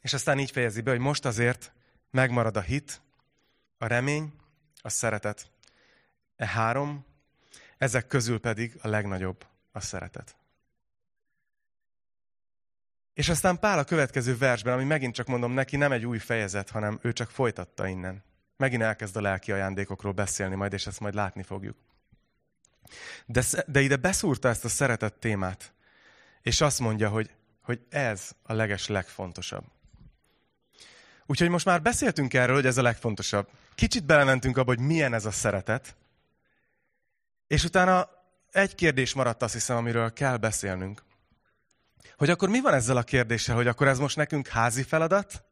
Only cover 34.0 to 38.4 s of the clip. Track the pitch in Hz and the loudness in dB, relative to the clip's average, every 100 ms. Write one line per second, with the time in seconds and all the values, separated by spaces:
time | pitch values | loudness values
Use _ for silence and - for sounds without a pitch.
34 | 143 151 135 127 131 127 127 120 135 165 | 6 6 6 4 2 2 2 2 2 2
35 | 139 117 104 101 110 95 90 120 - - | 2 0 -2 -2 0 0 -2 -4 -6 -20
36 | _ _ _ _ _ _ _ _ _ _ | _ _ _ _ _ _ _ _ _ _
37 | _ _ _ _ _ 156 165 185 185 185 | _ _ _ _ _ 2 4 4 6 6
38 | 190 _ _ _ | 2 _ _ _